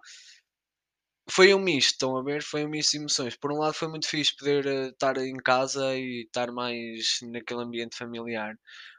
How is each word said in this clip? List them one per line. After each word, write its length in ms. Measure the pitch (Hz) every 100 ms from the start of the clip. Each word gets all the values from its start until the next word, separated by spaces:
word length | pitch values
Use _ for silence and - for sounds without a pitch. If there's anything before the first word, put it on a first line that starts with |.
| - - - - _ _ _ _ _ _ _ _ -
foi 240 | - 190
um 40 | 196
misto, 340 | 190 143 -
estão 240 | - 131 131
a 60 |
ver? 200 | 135 147
Foi 220 | - 151
um 40 | 151
misto 240 | 151 151
de 60 | 147
emoções. 380 | 147 - 123 -
Por 160 | 143
um 60 | 147
lado 160 | 151
foi 140 | 151 165
muito 200 | 160 -
fixe 280 | 156 139 -
poder, 300 | 139 143 139
eh, 220 | 135 131
estar 280 | - 135 135
em 180 | 131 131
casa 600 | 127 127 135 139 135 131
e 260 | 131 120 113
estar 260 | 123 123
mais 680 | 123 123 117 117 113 110 -
naquele 400 | 120 117 110 120
ambiente 340 | 120 117 117 -
familiar. 600 | 120 117 117 113 107 110 - - -